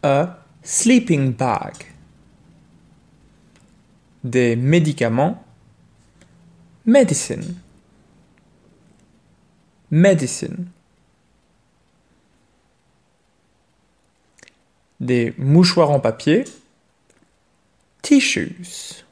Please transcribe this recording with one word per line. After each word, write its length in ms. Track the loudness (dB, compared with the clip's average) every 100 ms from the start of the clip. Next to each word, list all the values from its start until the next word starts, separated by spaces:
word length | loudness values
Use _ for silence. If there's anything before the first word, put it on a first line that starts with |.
A 360 | 0 0 -2 -8 _ _
sleeping 680 | -8 -4 2 2 4 0 0
bag. 420 | -2 -2 -4 -6 -16 -20 -20 -20 _ _ _ _ _ _ _ _ _ _ _ _ _ _ _ _ _ _ _ _ _
Des 320 | -4 0 0
médicaments. 880 | 0 2 2 2 -2 -2 0 -2 -4 -14 _ _ _ _ _ _ _ _ _ _ _ _ _
Medicine. 720 | 2 4 4 0 -4 -10 -10 -14 -18 _ _ _ _ _ _ _ _ _ _ _ _ _ _ _ _ _ _ _ _ _ _
Medicine. 800 | 2 4 2 -2 -8 -12 -12 -14 _ _ _ _ _ _ _ _ _ _ _ _ _ _ _ _ _ _ _ _ _ _ _ _ _ _ _ _ _ _ _ _ _ _ _ _ _ -20 _ _ _ _ _
Des 340 | -2 -2 -2 -4
mouchoirs 520 | 2 4 4 4 2
en 100 | 2
papier. 440 | 0 -2 0 0 -2 -12 _ _ _ _ _ _ _ _ _ _ _ _ _ _
Tissues. 1000 | 2 2 2 -4 -6 -10 -18 -18 -18 -20 -20